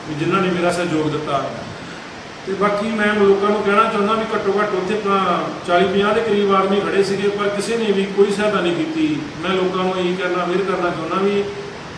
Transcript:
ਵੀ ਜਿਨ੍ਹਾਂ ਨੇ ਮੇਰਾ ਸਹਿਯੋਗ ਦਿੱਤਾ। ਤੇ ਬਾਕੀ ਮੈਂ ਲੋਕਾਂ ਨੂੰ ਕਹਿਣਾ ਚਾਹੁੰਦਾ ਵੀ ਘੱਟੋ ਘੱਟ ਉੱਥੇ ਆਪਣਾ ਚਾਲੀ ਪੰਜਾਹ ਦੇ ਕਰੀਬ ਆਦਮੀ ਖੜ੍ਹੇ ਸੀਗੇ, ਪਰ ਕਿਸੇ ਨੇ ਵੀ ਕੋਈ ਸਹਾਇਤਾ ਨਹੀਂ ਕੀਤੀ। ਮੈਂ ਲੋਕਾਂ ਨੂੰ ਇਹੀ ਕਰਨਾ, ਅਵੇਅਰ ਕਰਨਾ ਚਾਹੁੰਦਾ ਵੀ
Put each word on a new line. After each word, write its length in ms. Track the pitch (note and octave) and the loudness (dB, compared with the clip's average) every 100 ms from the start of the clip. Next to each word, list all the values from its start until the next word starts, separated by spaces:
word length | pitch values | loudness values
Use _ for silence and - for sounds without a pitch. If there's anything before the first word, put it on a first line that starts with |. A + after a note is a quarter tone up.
| - | -8
ਵੀ 60 | |
ਜਿਨ੍ਹਾਂ 280 | D3+ E3+ F#3+ | -4 0 2
ਨੇ 80 | F#3 | 2
ਮੇਰਾ 220 | F3 F3 | 0 0
ਸਹਿਯੋਗ 380 | F3 D#3+ D#3 D3+ | 0 0 0 0
ਦਿੱਤਾ। 400 | D3 D3+ C#3 - A2 - - - - - - - - - | -2 -2 -2 -4 -8 -10 -12 -12 -14 -14 -14 -16 -12 -6
ਤੇ 60 | |
ਬਾਕੀ 360 | F3+ G3+ G3+ A3 | -2 0 0 -2
ਮੈਂ 260 | G#3+ G#3 | 0 0
ਲੋਕਾਂ 360 | G#3 G3 G3 G3+ | 4 4 4 4
ਨੂੰ 120 | G#3+ | 2
ਕਹਿਣਾ 220 | G3 G3+ | 2 2
ਚਾਹੁੰਦਾ 280 | - G#3+ G3+ | 2 2 0
ਵੀ 120 | A3+ G#3+ | 0 0
ਘੱਟੋ 260 | G#3+ G3 G3+ | -2 0 0
ਘੱਟ 140 | G#3 | 0
ਉੱਥੇ 200 | F#3 F#3 | -2 -2
ਆਪਣਾ 500 | G#3 G3 F#3+ F3+ E3+ D3+ - - | -2 2 2 2 0 -2 -6 2
ਚਾਲੀ 180 | F3 | 4
ਪੰਜਾਹ 300 | F#3+ G3 G3+ | 4 2 2
ਦੇ 60 | A3 | 2
ਕਰੀਬ 340 | A3+ G3+ G3+ | 2 2 4
ਆਦਮੀ 260 | G3 G3 G3+ | 4 4 2
ਖੜ੍ਹੇ 220 | E3 F#3+ | 2 2
ਸੀਗੇ, 260 | G3 G3 G3+ | 2 2 0
ਪਰ 200 | G3+ G3+ | 0 -2
ਕਿਸੇ 280 | G3+ G#3+ A#3 | -2 -2 0
ਨੇ 160 | G#3+ | 0
ਵੀ 120 | G3 | 0
ਕੋਈ 260 | F#3+ - G#3 | 0 2 2
ਸਹਾਇਤਾ 280 | G3 G#3 F#3+ | 2 0 0
ਨਹੀਂ 160 | F3 D3+ | 0 0
ਕੀਤੀ। 440 | D3+ D#3+ D3+ D3 - D#3 | -2 0 0 0 -6 -6
ਮੈਂ 100 | F3 | -2
ਲੋਕਾਂ 340 | F#3+ F3+ F#3 | 0 0 0
ਨੂੰ 140 | F#3 F3+ | -2 0
ਇਹੀ 180 | F3+ F#3 | -2 0
ਕਰਨਾ, 280 | F3+ F3+ | -2 -2
ਅਵੇਅਰ 180 | F3 F#3 | 0 0
ਕਰਨਾ 280 | G3 F3 F3 | 0 0 -2
ਚਾਹੁੰਦਾ 260 | D3 E3 F3+ | -2 -2 0
ਵੀ 280 | G3 G3+ G3+ - - - - | 0 0 -2 -6 -10 -12 -12